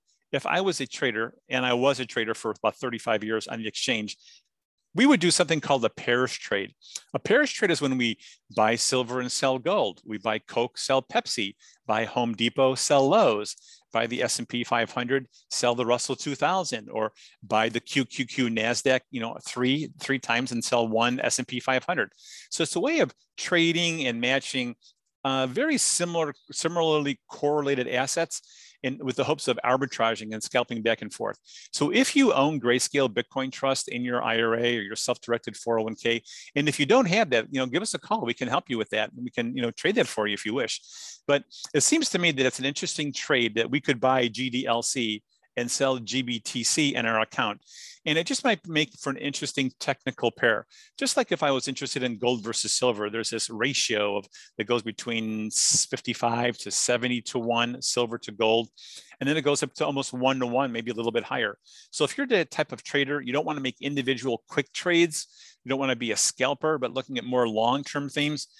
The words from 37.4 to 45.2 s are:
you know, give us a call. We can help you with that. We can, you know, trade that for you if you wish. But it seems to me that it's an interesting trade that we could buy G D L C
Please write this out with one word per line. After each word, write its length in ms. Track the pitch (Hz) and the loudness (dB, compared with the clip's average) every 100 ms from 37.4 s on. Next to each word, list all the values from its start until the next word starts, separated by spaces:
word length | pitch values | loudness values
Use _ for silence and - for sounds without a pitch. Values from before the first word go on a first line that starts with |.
| 107 | 2
you 80 | 135 | -2
know, 80 | 127 | 0
give 160 | 151 | -2
us 120 | 214 | -2
a 40 | 151 | -6
call. 260 | - 220 | -4 -2
We 100 | 120 | -2
can 140 | - 123 | -2 -2
help 160 | 139 - | -2 -2
you 100 | 117 | -4
with 120 | 104 | -2
that. 200 | 107 107 123 | -2 -2 -6
We 140 | 123 | -8
can, 260 | - 117 135 | -4 -4 -2
you 60 | |
know, 80 | 117 | -4
trade 240 | - 165 220 | 0 0 2
that 100 | - | 0
for 200 | - 104 | 0 -2
you 80 | |
if 100 | 101 | -2
you 100 | 104 | -2
wish. 260 | 127 113 - - - - - - | -2 -4 -6 -10 -18 -18 -8 2
But 180 | 143 - - - | 2 0 -16 -2
it 60 | 147 | 2
seems 300 | - 320 294 | 4 4 2
to 80 | 180 | 2
me 100 | 175 | 2
that 160 | 135 131 | 4 0
it's 140 | - | 0
an 40 | 135 | -4
interesting 460 | 147 170 - 147 | -4 -6 -4 -6
trade 440 | - - 135 117 107 | -6 0 2 2 0
that 120 | 117 | 0
we 120 | 143 | 0
could 180 | - 123 | 0 2
buy 300 | 131 131 120 | 4 4 2
G 220 | 110 131 | -2 -4
D 160 | 123 135 | -2 0
L 160 | 117 | 0
C 420 | - 135 113 107 | 0 -2 -2 -4